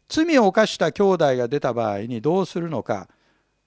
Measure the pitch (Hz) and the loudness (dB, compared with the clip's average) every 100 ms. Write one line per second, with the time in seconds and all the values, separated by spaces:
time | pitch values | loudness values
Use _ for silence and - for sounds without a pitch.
0 | - - 330 294 202 185 214 - 170 - | -6 -2 2 4 4 4 2 0 -2 2
1 | 202 180 151 127 120 143 143 117 113 101 | 2 4 2 2 -2 -2 -2 -2 -2 -4
2 | 113 120 127 185 185 185 170 139 - 107 | -6 -4 -2 -2 -2 -6 -6 -6 -6 -6
3 | 90 _ _ _ _ _ | -8 _ _ _ _ _